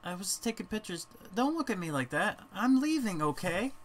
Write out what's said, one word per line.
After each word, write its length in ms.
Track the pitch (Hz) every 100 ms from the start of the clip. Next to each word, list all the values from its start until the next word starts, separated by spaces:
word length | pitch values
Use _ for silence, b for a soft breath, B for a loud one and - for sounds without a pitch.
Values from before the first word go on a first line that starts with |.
I 120 | -
was 220 | 180 190 -
taking 280 | - 226
pictures. 420 | - 214 214 175 - - -
Don't 220 | 185 262 320
look 120 | 277
at 80 | 202
me 140 | 170
like 180 | 143 127
that. 300 | 147 196 - -
I'm 280 | 185 233 262
leaving, 400 | 294 311 233 175
okay? 500 | 151 147 180 170 247 -